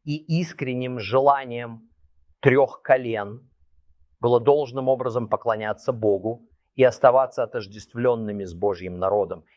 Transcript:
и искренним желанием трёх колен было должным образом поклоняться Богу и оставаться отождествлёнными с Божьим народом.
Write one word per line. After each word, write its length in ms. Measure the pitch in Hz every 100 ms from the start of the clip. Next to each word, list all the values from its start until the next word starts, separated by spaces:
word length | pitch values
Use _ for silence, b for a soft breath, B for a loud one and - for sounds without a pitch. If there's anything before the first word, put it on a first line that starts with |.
и 120 | 151 151 156 165
искренним 580 | 170 - 139 123 127 123
желанием 920 | 98 127 139 139 131 120 120 113 - _ _ _ _ _
трёх 400 | 135 131 131 -
колен 720 | - 131 123 110 101 120 139 _ _ _ _ _ _ _
было 220 | 120 120
должным 480 | 117 147 131 131 131
образом 400 | 127 123 117 110
поклоняться 640 | 107 117 110 110 107 -
Богу 560 | 117 107 98 107 117 _ _ _
и 80 | -
оставаться 600 | 127 123 131 127 131 -
отождествлёнными 1000 | 117 123 98 104 - 117 123 117 107 104
с 100 | 92
Божьим 440 | 85 101 90 92 90
народом. 460 | 92 104 90 85 -